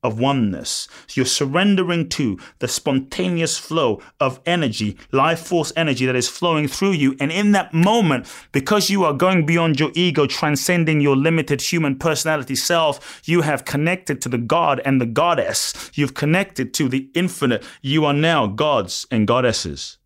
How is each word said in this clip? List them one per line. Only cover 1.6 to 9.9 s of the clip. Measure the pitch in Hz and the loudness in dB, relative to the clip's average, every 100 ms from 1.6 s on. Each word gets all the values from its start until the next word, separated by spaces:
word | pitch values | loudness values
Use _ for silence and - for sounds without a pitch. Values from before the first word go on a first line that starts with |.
| 202 190 175 170 165 | 2 2 2 -2 -2
to | - 127 90 - _ | -2 -2 -2 -10 _
the | 123 | -6
spontaneous | - - 135 135 - 185 175 165 - | -4 0 -2 -2 -4 -2 0 -2 -4
flow | - 160 135 107 - _ | -4 0 0 -2 -8 _
of | 139 - - | -2 -2 -4
energy, | 175 143 110 107 104 - | -2 -2 -2 -6 -6 -4
life | 135 151 165 | 0 2 0
force | - 175 147 - | -2 -2 -2 -2
energy | 160 123 127 | -2 0 0
that | 127 | 0
is | 120 | -2
flowing | - 175 160 147 | -2 -2 0 -2
through | - 196 | -2 0
you. | 180 135 135 | 2 0 0
And | 143 | -4
in | 170 208 | 0 2
that | 202 - | 2 2
moment, | 160 180 233 185 135 - - - | 2 4 4 2 0 -4 -18 -4
because | 143 135 208 - | -4 2 0 2
you | 196 | 2
are | 170 | 2
going | 139 185 185 151 | 2 2 4 2
beyond | 170 165 139 | 2 2 2
your | 151 | 0